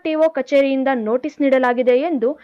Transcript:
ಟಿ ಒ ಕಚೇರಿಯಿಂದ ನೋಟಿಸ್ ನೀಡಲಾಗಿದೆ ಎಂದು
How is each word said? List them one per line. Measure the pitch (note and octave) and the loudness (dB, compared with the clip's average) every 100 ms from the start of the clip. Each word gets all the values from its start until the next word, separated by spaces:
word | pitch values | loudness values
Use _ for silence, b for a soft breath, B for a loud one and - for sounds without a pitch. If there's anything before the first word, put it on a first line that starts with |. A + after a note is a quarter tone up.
ಟಿ | E4 | -4
ಒ | D#4 D#4+ | 0 0
ಕಚೇರಿಯಿಂದ | D#4+ C4 C#4+ C#4 C4+ C4 | -2 0 0 2 0 -2
ನೋಟಿಸ್ | C4 G#3+ B3 D4+ - | -2 -2 -2 -4 -2
ನೀಡಲಾಗಿದೆ | C#4 C4 B3+ A#3+ B3 B3 | 0 2 2 0 2 2
ಎಂದು | D#4+ D4 A3+ D#4 | 0 -2 -2 -4